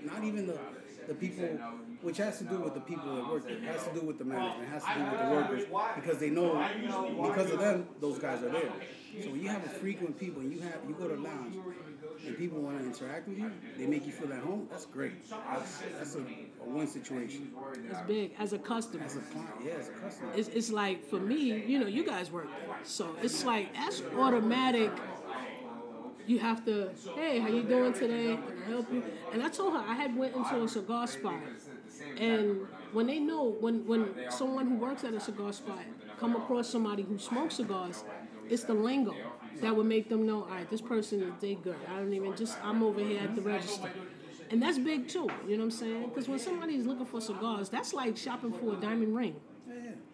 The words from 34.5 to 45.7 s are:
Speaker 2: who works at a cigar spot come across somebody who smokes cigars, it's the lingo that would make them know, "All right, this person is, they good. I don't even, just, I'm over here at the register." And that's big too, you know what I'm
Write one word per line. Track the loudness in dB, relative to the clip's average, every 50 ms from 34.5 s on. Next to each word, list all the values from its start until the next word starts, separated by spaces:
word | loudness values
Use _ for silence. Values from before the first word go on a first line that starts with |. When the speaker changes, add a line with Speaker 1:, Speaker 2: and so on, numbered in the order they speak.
| 2 2 4
Speaker 2:
who | 4 4
works | 4 2 0 -2 -2 -2
at | -2 -2
a | -2
cigar | -2 -4 -4 -4 -4 -4 -4
spot | -6 -6 -8 -6 -6 -8 -10 -12 -12 -12 -14 -6 0
come | 4 4 4
across | 4 4 2 2 2 2
somebody | 2 2 2 4 4 2 0 0
who | 0 -2 -2
smokes | 0 0 2 2 2 2 2
cigars, | 0 0 0 0 -2 -2 -4 -6 -8 -8 -8 -10 -10 -10 -12 -12 -12 0 0
it's | 2 2 4
the | 4 4
lingo | 4 6 4 4 4 4 2 2 -2 -6 -8 -10 -10 -12 -12 -6 0
that | 2 4 6
would | 6 6
make | 8 6 6 4 4
them | 4 4 6
know, | 4 4 2 0
"All | -2
right, | -4 -6 -4
this | -2 -4 -4
person | 0 2 2 2 2 2 2 2
is, | 2 0 -2 -2
they | -2 -2 -2
good. | -2 -2 -4 -4 -4 -6
I | -6 -4 -2
don't | 0 0
even, | 0 0 0 0 0
just, | 0 -2 -2 -2 -4 -2
I'm | 2 4 6
over | 6 6 4 4
here | 2 2 2 0
at | 0 0 0
the | 0 0
register." | 2 0 0 0 -2 -4 -4 -4 -6 -6 -8 -10 -10 -12 -14 -16 -16 -14 -14 -8 2
And | 4 4
that's | 6 6 4 4
big | 2 2 2 0 0
too, | -2 -2 0 0 0 -2 -2 0
you | 0 2
know | 2 2
what |
I'm | 0